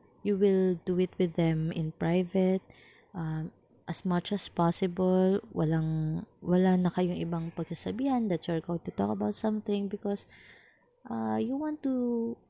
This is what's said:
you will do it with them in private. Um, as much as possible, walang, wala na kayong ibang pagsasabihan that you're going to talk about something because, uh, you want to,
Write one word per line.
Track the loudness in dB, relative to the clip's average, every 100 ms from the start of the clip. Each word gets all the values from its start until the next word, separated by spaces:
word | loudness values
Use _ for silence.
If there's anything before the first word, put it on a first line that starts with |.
| _ _
you | -2
will | 2 4 4 4 0 -2
do | 0
it | 0 0
with | -2 2
them | 2 2 0
in | -2 -4 -2
private. | 0 2 2 2 2 2 -4 -20 -20 -20 _
Um, | -8 -4 -4 -6 -12 _ _ -10
as | -6
much | -2 -2 0
as | -6 -4
possible, | 0 2 2 -2 0 2 4 4 2 -2
walang, | -2 0 2 0 0 -2 -2 -6 _
wala | 0 4 6
na | 4 2
kayong | 0 -2 -2
ibang | -4 -4 -6
pagsasabihan | -6 -8 -6 -8 -4 -2 0 0
that | -2 -2
you're | -4 -2
going | -6
to | -6
talk | -4 -2
about | 0 -2 -2
something | -2 -4 -2 -2 -2
because, | -6 -4 -6 -8 -20 -20 -20 _ _ _ _ -10
uh, | -6 -2 -2
you | -2
want | -2 -4 -4 -4
to, | -2 0 -2 -4 -6 _